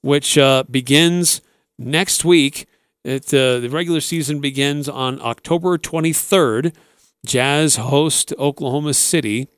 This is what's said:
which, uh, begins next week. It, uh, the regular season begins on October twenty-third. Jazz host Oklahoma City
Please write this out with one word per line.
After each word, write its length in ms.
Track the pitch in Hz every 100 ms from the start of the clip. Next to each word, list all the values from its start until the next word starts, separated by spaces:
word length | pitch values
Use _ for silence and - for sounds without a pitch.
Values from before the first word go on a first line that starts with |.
which, 360 | 135 143 - 151
uh, 260 | 135 135 127
begins 680 | 131 123 143 170 175 170 - _ _ _ -
next 460 | 123 156 196 -
week. 440 | 170 175 143 - - _ _ _
It, 300 | - 135 -
uh, 260 | 139 131 123
the 100 | 120
regular 300 | 151 175 160
season 400 | - 165 143 147
begins 480 | 139 135 139 147 143
on 340 | 135 131 135
October 560 | 117 113 - 170 180 170
twenty-third. 960 | - 165 160 156 - 196 139 110 160 - _ _ _ _ -
Jazz 500 | 123 135 147 156 123
host 580 | 117 139 156 - - 151
Oklahoma 540 | 143 139 135 139 151
City 560 | 135 - 170 113 107 135